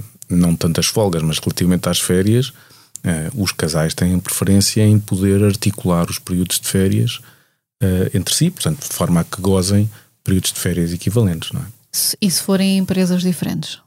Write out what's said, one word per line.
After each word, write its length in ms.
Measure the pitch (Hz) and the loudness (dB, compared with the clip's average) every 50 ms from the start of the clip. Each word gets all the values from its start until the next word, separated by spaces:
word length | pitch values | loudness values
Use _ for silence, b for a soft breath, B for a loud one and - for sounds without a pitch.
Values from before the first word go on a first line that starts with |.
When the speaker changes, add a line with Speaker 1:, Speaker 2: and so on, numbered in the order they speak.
| - - - - - - | -14 -16 -20 -20 -6 0
Speaker 1:
não 260 | 90 87 87 87 85 | 2 4 4 4 2
tanto 240 | - - 85 80 - | 2 0 0 0 0
as 60 | 82 | 0
folgas, 360 | - - 113 107 98 85 80 | 0 0 0 0 2 0 0
mas 160 | 78 80 78 - | 0 -2 -2 -2
relativamente 500 | - - - - 90 87 90 87 - 90 | -4 -4 -2 0 2 2 2 2 0 -2
às 100 | 87 - | -2 -2
férias, 520 | - - 90 92 95 104 113 127 135 - B B B B B B B B B B - | 0 0 2 2 2 2 2 2 0 -2 B B B B B B B B B B -4
eh, 240 | 90 85 78 78 82 - | -2 -2 -2 -4 -6 -4
os 180 | - 95 - | -2 -2 -2
casais 400 | - - 90 80 82 80 80 80 | -2 -4 -4 -2 0 0 0 0
têm 260 | - - 90 87 90 90 | 0 0 0 2 2 0
preferência 640 | - - - - - 95 98 101 101 - - 110 | -2 -4 -4 -2 2 4 4 4 4 2 2 4
em 160 | 107 104 104 101 | 4 6 4 4
poder 460 | 104 - 98 92 98 98 98 101 104 | 2 0 -2 0 2 2 4 4 4
articular 640 | 101 98 - - - - - - 92 87 87 85 87 | 2 2 0 -2 -4 -4 -2 0 0 2 2 0 -2
os 100 | 92 - | -4 -10
períodos 400 | - - 92 90 90 - - - | -6 -4 -2 -2 0 -2 -4 -4
de 80 | - | -4
férias, 540 | - - 98 95 95 101 110 117 120 - - b b b b b b b b b _ _ _ | -2 0 2 2 2 2 2 0 0 -2 -8 b b b b b b b b b _ _ _
eh, 280 | - 92 92 90 95 - - | 0 0 2 2 0 0 0
entre 200 | 98 87 - - | -2 -2 -2 0
si, 160 | - 151 175 | 0 0 0
portanto, 300 | - - - 82 76 - - - | 0 -2 -4 -4 -4 -4 -6 -10
de 60 | - | -4
forma 260 | - 90 85 87 85 | -2 0 0 2 0
a 40 | 82 | 0
que 160 | - - 92 | -2 -6 -4
gozem 480 | 92 98 95 95 87 95 101 101 104 107 B B B B B _ | 0 0 2 2 2 2 2 2 2 0 B B B B B _
períodos 300 | _ - 95 92 - - | _ -2 0 0 0 -2
de 60 | - - | -6 -4
férias 320 | - 92 85 87 85 82 | -4 -2 0 0 0 -2
equivalentes, 600 | 87 85 - 90 98 120 113 92 82 80 - - | -4 -4 -4 0 0 2 2 2 0 -2 -6 -8
não 80 | - 90 | -8 -8
é? 60 | - 98 - _ _ _ | -8 -10 -14 _ _ _
Speaker 2:
Se, 240 | - - - - - - | -6 -4 -4 -4 -2 0
e 100 | 208 190 | 0 0
se 120 | 151 - | 0 -2
forem 360 | - - 190 185 190 190 190 190 | -2 0 0 2 2 2 2 0
empresas 440 | 190 190 190 190 185 175 180 180 | 0 0 0 0 2 2 2 0
diferentes? 560 | 180 185 175 - 175 - - 156 156 - - - _ | 0 0 -2 -2 -4 -4 -4 -6 -8 -8 -12 -16 _